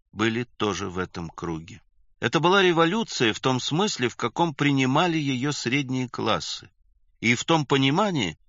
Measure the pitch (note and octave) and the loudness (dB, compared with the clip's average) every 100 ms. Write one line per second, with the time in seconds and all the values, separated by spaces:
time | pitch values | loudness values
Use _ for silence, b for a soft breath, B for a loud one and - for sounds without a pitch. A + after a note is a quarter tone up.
0 | _ F#2+ A2 A2+ A#2+ - G#2 F2+ F#2+ F2+ | _ -2 0 0 -6 -4 -2 -2 -4 -6
1 | F2+ F2 E2 - E2+ D#2+ E2 - _ _ | -6 -6 -10 -8 -8 -8 -10 -20 _ _
2 | _ - A#2 E3 E3 G3 F#3 E3 E3 A3 | _ -8 -2 0 4 4 4 4 2 2
3 | A3 - A#2 G2+ C3+ B2+ - D3+ G#3 - | -4 0 0 2 0 0 0 -2 -2 0
4 | B2 - A#2+ - E3+ C#3+ C#3+ C3+ C3 C#3 | -4 -2 -4 0 -2 2 2 2 2 2
5 | F3 D#3+ C#3 B2+ C#3+ C#3 A#2+ C#3 C3 C3 | 2 0 -2 -2 -4 -4 -2 -2 -2 -4
6 | B2 - A2 F2+ - - - _ _ _ | -4 -4 -2 -2 -2 -12 -14 _ _ _
7 | _ - A2+ A#2+ - E3 C3+ C#3 C3+ D#3+ | _ -6 -2 0 2 2 4 2 4 2
8 | G#3+ D#3+ F2+ - | 0 0 -2 -6